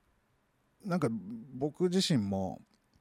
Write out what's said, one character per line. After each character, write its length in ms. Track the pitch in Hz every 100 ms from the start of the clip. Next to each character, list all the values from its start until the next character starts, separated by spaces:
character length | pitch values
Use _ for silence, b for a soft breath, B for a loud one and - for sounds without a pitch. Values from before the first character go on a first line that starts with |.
| _ _ _ _ _ _ _ _ 202
な 120 | 175
ん 20 |
か 100 | 120 113 101 - 143
僕 360 | 127 147 - 180
自 260 | 185 - 139
身 60 |
も、 380 | 98 98 95 50 - _ _ _